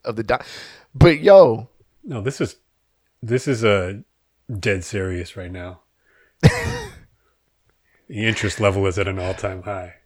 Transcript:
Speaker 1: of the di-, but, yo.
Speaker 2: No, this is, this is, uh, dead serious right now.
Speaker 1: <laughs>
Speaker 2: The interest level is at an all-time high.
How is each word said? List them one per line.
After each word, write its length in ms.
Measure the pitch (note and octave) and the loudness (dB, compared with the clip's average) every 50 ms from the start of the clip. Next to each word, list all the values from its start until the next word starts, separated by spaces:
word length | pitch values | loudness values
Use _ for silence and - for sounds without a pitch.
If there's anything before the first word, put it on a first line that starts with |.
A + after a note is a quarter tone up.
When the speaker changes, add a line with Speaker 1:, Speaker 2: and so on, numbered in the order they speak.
| - | -12
Speaker 1:
of 120 | A#2 A2 | -8 -8
the 80 | A2+ A2 | -6 -4
di-, 180 | G#2 A#2+ C3 - - - - - - - - _ _ - | -4 -4 -4 -6 -10 -18 -18 -20 -20 -20 -20 _ _ 2
but, 260 | C3 - F3 D#3 D3+ | 4 6 6 6 4
yo. 480 | D#3 G3+ G3 G3 F3 B2+ A2+ A2+ A#2 - _ _ _ _ _ _ - | 6 8 10 10 10 8 4 0 -6 -12 _ _ _ _ _ _ -14
Speaker 2:
No, 180 | A#3+ C#3 A2+ G2 | -10 -10 -6 -6
this 180 | C3 C#3 - | -6 -4 -4
is, 160 | D3 - - _ _ _ _ _ _ _ _ _ _ _ _ _ - | -6 -6 -6 _ _ _ _ _ _ _ _ _ _ _ _ _ -6
this 240 | A2 A#2+ B2 - | -4 -4 -2 -2
is, 160 | D3 C3 A2 A#2 | -2 -2 0 2
uh, 360 | G#2+ G2+ G2 F2+ F#2 G2+ G#2 - _ _ _ _ _ _ _ _ - A#2 F#2+ | 2 2 2 0 -2 -6 -10 -16 _ _ _ _ _ _ _ _ -12 -12 -6
dead 260 | - A2 G2 F#2 E2+ | -2 -2 -2 -2 -4
serious 520 | - - G2+ F#2+ F#2 F2+ F2 F2 - - | -6 -6 -6 -6 -4 -6 -8 -10 -12 -14
right 160 | G2+ F2+ F2 F#2 | -16 -14 -14 -14
now. 300 | F2+ F2 F2+ F2+ - _ _ _ _ _ _ _ _ _ _ _ _ - | -14 -14 -14 -16 -18 _ _ _ _ _ _ _ _ _ _ _ _ 4
Speaker 1:
<laughs> 60 | - B4 B4 A#4+ A#4 A#4 A#4+ A4 G4+ - - - _ _ _ _ _ _ _ _ _ _ _ _ _ _ _ _ _ _ _ _ - | 4 4 4 -2 -6 -8 -8 -10 -14 -16 -20 -20 _ _ _ _ _ _ _ _ _ _ _ _ _ _ _ _ _ _ _ _ -14
Speaker 2:
The 180 | A2 G2+ A2 | -8 -2 -2
interest 320 | A2+ G#2+ - - G2 - - | -2 0 0 -4 -4 -2 0
level 300 | G#2+ G2+ F#2+ G2 G2 F#2+ | 0 0 2 2 0 -2
is 100 | F2 G2+ | -2 -2
at 80 | G2 | -4
an 140 | G2 F#2+ F#2 | -4 -4 -6
all-time 420 | F2+ F#2 F#2+ - - G2 F#2 F#2 F#2 | -6 -8 -8 -6 -8 -8 -10 -10 -10
high. 320 | G#2 G2+ F#2 F2+ F2 - _ _ | -10 -10 -10 -12 -14 -18 _ _